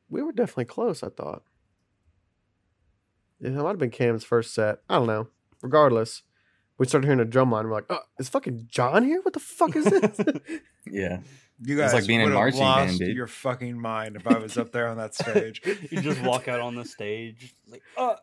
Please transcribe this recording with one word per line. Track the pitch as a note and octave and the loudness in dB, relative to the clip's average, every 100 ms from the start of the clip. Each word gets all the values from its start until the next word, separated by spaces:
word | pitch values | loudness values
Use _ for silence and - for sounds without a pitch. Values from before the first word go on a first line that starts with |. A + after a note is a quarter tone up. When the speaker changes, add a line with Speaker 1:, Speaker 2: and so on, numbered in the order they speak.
| - | -10
Speaker 1:
we | D3+ | -6
were | D4+ | -4
definitely | B3 A3 - A#2+ | -2 -4 -4 -8
close, | - A3+ E3 | -4 -4 -4
I | - | -8
thought. | - D2 - _ _ _ _ _ _ _ _ _ _ _ _ _ _ _ _ _ _ _ - | -10 -12 -12 _ _ _ _ _ _ _ _ _ _ _ _ _ _ _ _ _ _ _ -12
Yeah, | A#2+ | -6
it | C3+ | -4
might | D#3 | -2
have | G3+ | -2
been | B2+ | -4
Cam's | - B2 A2+ | 2 2 2
first | - A#2 A2+ | 2 0 0
set. | - G#2+ - - | 0 0 -2 0
I | F3+ | 2
don't | A#2 | 2
know. | G#2+ A2+ _ _ _ | 0 -4 _ _ _
Regardless, | B2+ D3+ C#3+ A#2 A2+ - _ _ _ _ _ - | 2 6 8 6 0 -6 _ _ _ _ _ -2
we | C3 | 2
started | D3+ C#3 | 4 4
hearing | C3 | 4
a | |
drum | A2+ B2+ C3 | 4 4 4
line. | A2 A2 | 2 -2
We're | |
like, | G#2+ - | -4 -4
"Oh, | F3 - - | -8 -8 -12
is | C3 | -4
fucking | C4+ C4+ A#2 A#2 | -4 -4 -10 -6
John | - B2 F3+ | 0 2 4
here? | B3+ F4 | 4 2
What | - | -2
the | D4+ | -4
fuck | - - E4 D#4 | -8 0 0 2
is | |
this?" | D4+ G4 G#3+ - | 4 4 2 0
<laughs> | B3+ C4+ - D#4+ _ _ | -2 -2 -6 -14 _ _
Speaker 2:
Yeah. | - G2 F#2 F#2 - - _ - | -10 -6 -4 -4 -10 -20 _ -14
Speaker 3:
You | A#2 C#3+ | -4 0
Speaker 2:
It's | C#3 | 4
Speaker 3:
guys | B2 | 2
Speaker 2:
like | G2 | 4
being | A#2 | 4
in | |
Speaker 3:
would | G#2+ | 4
have | - | 4
Speaker 2:
marching | A#2+ C3 | 2 2
Speaker 3:
lost | C3+ C3 C3+ | 4 4 4
Speaker 2:
band, | F#2 | 0
dude. | F#2 B2 | -2 -4
Speaker 3:
your | A#2+ | -8
fucking | - C3+ B2+ B2 A#2+ | -6 -6 -4 -6 -8
mind | A#2 A2 A2 G2+ | -6 -6 -6 -6
if | A#2 | 0
I | A2+ | 0
was | A2 A#2+ | 0 -6
up | A2+ | -6
there | A#2+ A#2 | -4 -4
on | A2+ | -4
that | A2 | -8
stage. | - - G#3 A2+ G#2+ | -6 -2 -2 -2 -8
Speaker 4:
<laughs> | F3+ G3+ D#3 | -6 -6 -6
You | E3 | -6
just | C#3+ C#3 | -4 -2
walk | B2 B2 C3 | -2 -2 -2
out | A#2+ | -6
on | A#2+ | -6
the | A#2+ | -8
stage, | A#2 - G#2 G#2+ A#2 A2+ B2 _ _ | -12 -10 -8 -8 -10 -16 -20 _ _
like, | - _ - | -20 _ -4
"Uh." | B3+ G#3+ | -2 -2